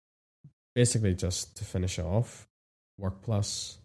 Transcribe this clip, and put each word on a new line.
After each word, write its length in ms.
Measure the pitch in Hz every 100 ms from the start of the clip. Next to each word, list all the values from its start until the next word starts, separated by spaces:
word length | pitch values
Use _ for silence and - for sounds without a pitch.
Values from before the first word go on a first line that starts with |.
| _ _ _ _ - _ _
Basically, 400 | 123 120 113 104
just 420 | 90 90 - - -
to 80 |
finish 340 | 101 95 90 -
off, 480 | 82 101 123 - - _ _ _ _ -
Work 240 | 95 -
Plus 560 | - 104 98 - - -